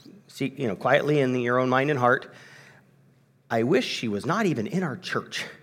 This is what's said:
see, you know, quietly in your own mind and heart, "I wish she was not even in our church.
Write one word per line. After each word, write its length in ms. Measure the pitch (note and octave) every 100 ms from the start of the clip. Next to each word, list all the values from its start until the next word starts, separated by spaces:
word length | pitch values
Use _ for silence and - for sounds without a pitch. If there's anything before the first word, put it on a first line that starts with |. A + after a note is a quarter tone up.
| - - -
see, 260 | - C3+ C3+
you 100 | B2
know, 80 | F2+
quietly 460 | B2 C#3 C#3+ D3+
in 120 | C3 B2+
your 180 | A#2+ B2
own 120 | B2+
mind 200 | B2+ C3+
and 80 | C#3+
heart, 340 | B2 C3 - - - - - - _ _ _ _ _ _ -
"I 140 | A#2
wish 240 | A#2+ G3+ -
she 220 | - A#2
was 180 | G2+ A#2+
not 180 | G3 G#3
even 220 | C3 G#2+
in 160 | F#3
our 140 | F3 A2
church. 480 | - A#2+ - - - -